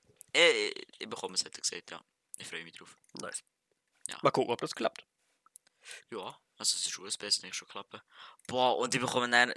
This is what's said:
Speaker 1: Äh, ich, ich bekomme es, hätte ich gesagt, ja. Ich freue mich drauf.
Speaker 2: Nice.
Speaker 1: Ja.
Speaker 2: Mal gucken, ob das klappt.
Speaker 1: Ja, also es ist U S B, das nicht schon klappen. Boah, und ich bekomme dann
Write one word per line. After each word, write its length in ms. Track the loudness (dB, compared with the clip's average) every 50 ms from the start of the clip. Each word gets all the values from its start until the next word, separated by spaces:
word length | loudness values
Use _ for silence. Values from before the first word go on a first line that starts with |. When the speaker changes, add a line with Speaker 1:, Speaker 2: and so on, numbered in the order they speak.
| _ _ _ _ -14 0 4
Speaker 1:
Äh, 340 | 6 8 8 6 6 2 -2
ich, 160 | -4 -8 -12 -16 -14 -12
ich 80 | -10 -8
bekomme 260 | -8 -8 -8 -4 -2
es, 100 | -4 -4
hätte 160 | -4 -10 -6
ich 80 | -4 -4
gesagt, 220 | -4 -6 -10 -12
ja. 120 | -14 -14 -14 _ _ _ _ _ -18 -16
Ich 80 | -12
freue 180 | -10 -10 -10 -10
mich 120 | -12 -16
drauf. 200 | -18 -20 -20 -20 _ _ _ -14 -10
Speaker 2:
Nice. 220 | -10 -8 -8 -10 -12 _ _ _ _ _ _ _ _ _ _ _ _ -10
Speaker 1:
Ja. 100 | -10 2
Speaker 2:
Mal 80 | 2 4
gucken, 220 | 4 4 2 2
ob 80 | 0 -2
das 140 | -4 -6 -4
klappt. 300 | -2 -2 -2 -2 -2 -12 _ _ _ _ _ _ _ _ _ _ -20 _ _ _ _ _ -18 -18 -18 -14 _
Speaker 1:
Ja, 280 | -10 -10 -10 -10 -12 -14 _ _ _
also 200 | -4 -2 -2 0
es 100 | 0 -2
ist 120 | -4 -6 -8
U 80 | -8
S 100 | -10 -8 -6
B, 80 | -2
das 160 | -2 -2 -2
nicht 120 | -2 -6 -8
schon 140 | -8 -10 -10
klappen. 320 | -12 -14 -12 -12 -16 -18 -18 _ _ -20 -20 -20 -20 -18 -10
Boah, 300 | -2 2 6 6 6 6 4
und 160 | 2 0 0
ich 60 | 0
bekomme 280 | 0 2 2 2 2 6
dann 240 | 6 6 6 6 2